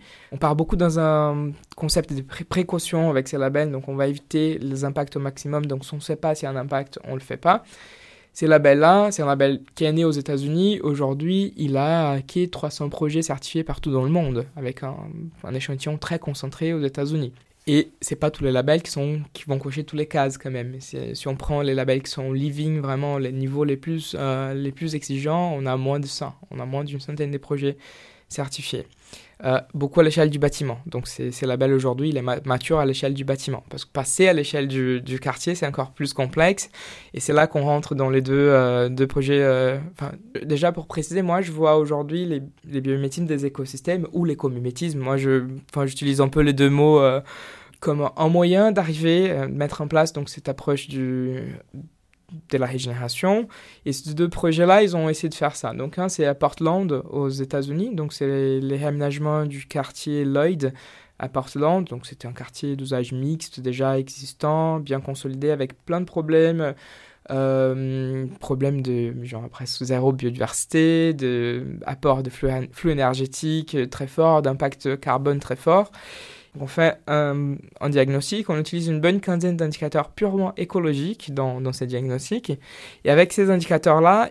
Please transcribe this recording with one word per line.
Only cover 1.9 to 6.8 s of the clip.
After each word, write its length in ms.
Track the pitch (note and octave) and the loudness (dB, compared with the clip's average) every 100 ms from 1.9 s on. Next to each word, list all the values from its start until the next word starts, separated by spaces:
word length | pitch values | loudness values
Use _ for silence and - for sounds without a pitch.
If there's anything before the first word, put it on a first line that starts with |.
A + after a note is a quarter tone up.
| E3+ D#3 | 0 0
de 80 | C#3 | -4
pré-, 220 | C3+ - | -8 -12
précaution 680 | F3 F#3 F3+ - - E3 E3 | -6 -2 0 -2 -2 0 2
avec 200 | C3+ C3 | 2 0
ces 80 | C#3+ | 0
labels, 340 | C3+ C#3+ D3+ | 0 0 0
donc 160 | C3+ C3+ | -2 -4
on 80 | C3+ | 0
va 120 | C#3 | 0
éviter 520 | C#3+ - D#3 D#3 D#3+ | -2 -2 0 2 0
les 240 | C#3 C3+ | -4 -4
impacts 320 | C#3 C#3 C#3+ D3 | -4 -2 -4 -4
au 60 | |
maximum. 440 | C#3 C3+ C#3+ D3 D3 | -6 -6 -4 -2 -2
Donc 200 | C3+ C3+ | -4 -6
si 80 | |
on 40 | D3+ | -10
ne 40 | |
sait 160 | - D#3 | -6 -2
pas 180 | D#3+ D#3 | -2 -2
s'il 80 | |
y 40 | C#3 | -4
a 40 | |
un 60 | C3+ | -6
impact, 420 | C3+ C#3 | -4 -4